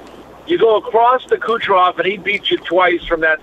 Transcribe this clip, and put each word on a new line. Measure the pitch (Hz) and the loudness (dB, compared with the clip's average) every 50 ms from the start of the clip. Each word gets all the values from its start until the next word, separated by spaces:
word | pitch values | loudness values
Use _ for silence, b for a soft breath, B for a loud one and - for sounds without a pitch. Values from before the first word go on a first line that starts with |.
| - - - - - - - - - | -20 -20 -20 -20 -20 -20 -20 -14 -6
you | - 170 175 | -4 -2 2
go | 202 226 214 202 | 2 2 2 2
across | - - - 220 233 233 247 247 - | 0 0 0 2 4 4 2 0 0
to | - 233 185 | -2 -4 -2
Kucherov, | - 220 226 226 - 196 202 185 359 180 175 - | -2 -2 -4 -2 -2 0 2 2 2 2 0 -2
and | 175 | -2
he | 185 208 202 | -4 -4 -6
beats | 170 190 202 190 - - | -4 -4 -4 -4 -4 -4
you | 175 165 | -4 -4
twice | - - 165 185 - 175 175 170 - | -4 -2 0 2 2 2 0 -2 -4
from | 165 165 160 | -4 -4 -2
that | 160 160 156 151 | 0 0 -2 -2